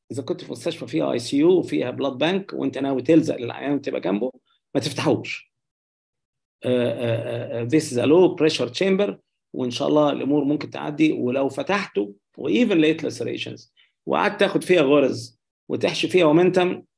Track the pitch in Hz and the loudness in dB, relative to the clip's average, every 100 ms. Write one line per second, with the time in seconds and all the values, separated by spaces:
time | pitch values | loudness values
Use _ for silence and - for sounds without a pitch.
0 | - 117 - 175 - 139 170 160 - 156 | -12 -10 -6 -8 -8 -8 -8 -8 -6 -2
1 | 139 127 117 139 160 185 - 151 123 123 | -2 -2 -2 2 4 4 2 -4 -4 -4
2 | 135 127 151 190 196 135 135 131 139 131 | -6 -2 -2 -2 -4 -6 -4 -4 -4 -2
3 | 123 160 147 - 120 - 131 143 139 - | 4 4 4 -4 -6 -6 -4 -4 -2 -4
4 | - 202 247 - _ _ _ 143 - - | -2 -2 -2 -8 _ _ _ -4 -4 -2
5 | 156 117 - - - _ _ _ _ _ | 0 0 -2 -12 -14 _ _ _ _ _
6 | _ _ _ _ _ _ 123 123 120 117 | _ _ _ _ _ _ -2 0 0 -2
7 | 120 113 120 120 - 120 117 151 147 120 | -2 -2 -4 -6 -6 -6 0 0 2 0
8 | 113 165 180 175 156 151 120 117 196 190 | 4 6 6 4 0 0 -4 -2 0 2
9 | 202 196 _ _ _ - 127 123 147 151 | 0 -4 _ _ _ -6 -6 -2 0 4
10 | 147 127 123 147 139 151 123 135 151 147 | 2 0 0 0 0 -2 -4 -8 -6 0
11 | 156 123 123 131 135 127 139 196 190 - | 2 2 -2 0 -2 -4 -2 -2 -2 -6
12 | 202 202 _ - 139 208 240 180 156 160 | -6 -8 _ -10 -2 2 2 4 2 2
13 | 143 117 120 120 - - - _ _ _ | -4 -6 -6 -6 -10 -14 -18 _ _ _
14 | - 69 202 202 196 160 - 180 139 147 | -4 0 0 2 0 0 2 2 4 4
15 | 131 117 - _ _ _ - - 180 160 | 2 -2 -10 _ _ _ -8 -2 -2 -2
16 | - 180 160 156 180 185 180 - - | 0 4 4 6 4 2 0 -2 -12